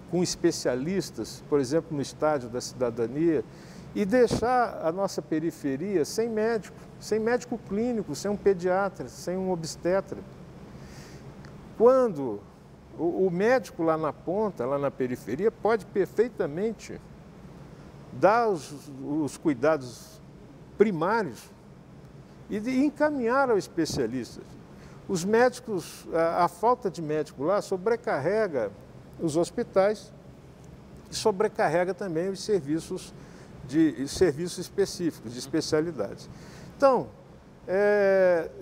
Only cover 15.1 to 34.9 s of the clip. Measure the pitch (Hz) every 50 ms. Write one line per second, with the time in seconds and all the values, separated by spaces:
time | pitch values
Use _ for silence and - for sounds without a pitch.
15.1 | 127 127 - - 113 143 196 226 - - - 202 233 214 - - - 202 180 -
16.1 | - - 226 247 - - 190 147 143 170 208 233 214 - - - 98 78 - -
17.1 | - - - - - - - - - - - - - - - - - - - -
18.1 | - 123 147 185 214 240 233 220 196 151 131 - 151 131 - 151 139 131 139 143
19.1 | 147 160 151 131 - - - 165 139 113 127 156 160 147 131 123 110 - - -
20.1 | - - - - - - - - - - - - - - 208 220 185 151 160 185
21.1 | 220 233 208 143 107 - - - - - - - - - - - - - - -
22.1 | - - - - - - - - 180 214 208 247 262 254 285 294 - - 294 302
23.1 | 294 269 240 226 247 277 277 254 226 190 - - - 170 160 - - 156 123 107
24.1 | 123 131 110 - - - - - - - - - - - - - - - - -
25.1 | 196 170 170 202 220 226 247 254 247 - - 226 214 170 147 - - - - -
26.1 | - 160 165 165 180 185 175 170 - - - 233 247 247 - 190 156 170 160 147
27.1 | 151 156 147 - - - 135 165 202 202 - - 196 185 180 226 233 226 - 220
28.1 | 185 147 131 170 202 220 220 190 147 127 110 101 104 - - - - - - -
29.1 | - - 214 165 139 170 170 - - 240 233 - - 196 185 208 220 - - -
30.1 | - - - - - - - - - - - - - - - - - - - -
31.1 | - - - 220 202 185 214 208 - - 208 165 151 175 180 180 185 - 208 190
32.1 | 160 160 175 196 196 185 - - 214 180 135 139 151 165 - - 190 180 - -
33.1 | - - - - - - - - - - - 127 135 160 160 151 120 117 135 131
34.1 | - - 185 170 135 147 175 175 - - 170 - - - 196 180